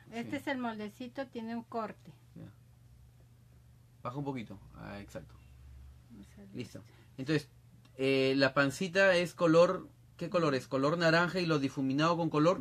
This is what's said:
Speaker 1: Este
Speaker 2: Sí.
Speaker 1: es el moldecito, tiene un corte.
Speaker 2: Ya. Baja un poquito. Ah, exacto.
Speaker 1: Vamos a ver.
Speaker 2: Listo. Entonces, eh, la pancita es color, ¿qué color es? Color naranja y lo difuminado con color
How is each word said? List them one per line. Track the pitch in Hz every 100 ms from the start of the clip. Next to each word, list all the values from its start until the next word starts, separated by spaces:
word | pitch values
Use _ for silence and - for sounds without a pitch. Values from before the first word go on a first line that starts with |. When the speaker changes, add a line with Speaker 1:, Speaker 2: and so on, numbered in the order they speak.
| -
Speaker 1:
Este | 226 233
Speaker 2:
Sí. | 285
Speaker 1:
es | 311
el | 262
moldecito, | 240 214 208 - 247 277 269
tiene | 240 226 233
un |
corte. | 233 233 208 - - - _ 110
Speaker 2:
Ya. | - - - - - - - - - _ _ - - - _ _
Baja | 127 135
un | 139
poquito. | 131 104 101 - -
Ah, | 107 101
exacto. | 98 92 - - - - - - - - -
Speaker 1:
Vamos | 202 - -
a |
ver. | 202
Speaker 2:
Listo. | 156 123 - - - - -
Entonces, | 131 151 - - - - - -
eh, | 135 135 135 139
la | 131 143
pancita | 139 135 185 185 196 175
es | 175 -
color, | 170 160 180 185 - - - -
¿qué | 165
color | 175 156 131
es? | -
Color | 135 143 170
naranja | 165 165 175 180
y | 170
lo | 151
difuminado | 135 143 135 139 160 165
con | 165
color | 151 160 190